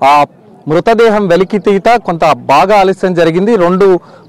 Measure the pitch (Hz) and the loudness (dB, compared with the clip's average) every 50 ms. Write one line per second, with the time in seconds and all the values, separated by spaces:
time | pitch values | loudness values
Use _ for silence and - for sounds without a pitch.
0 | 131 135 147 147 143 - _ _ _ - - - - 147 156 175 170 226 226 214 | 0 2 2 2 2 -2 _ _ _ -20 -20 -16 -8 -4 -4 -2 0 0 0 2
1 | 233 226 208 214 202 175 170 185 190 - - 196 - 214 196 190 - 220 240 233 | 2 0 0 0 0 0 0 0 0 -2 -4 -4 -2 -2 -2 0 0 0 -2 -2
2 | - - 175 160 175 156 135 123 123 - 135 151 180 190 214 202 190 190 185 - | -2 -6 -4 -2 -2 -2 -2 -2 -2 -2 0 0 2 2 0 0 0 0 -2 -4
3 | - 185 180 170 165 165 160 180 196 226 240 190 175 175 185 185 202 196 180 170 | -4 -4 -2 -2 -2 0 0 -2 -2 -2 0 0 0 0 0 0 2 0 0 0
4 | - - - - - | -4 -10 -20 -20 -20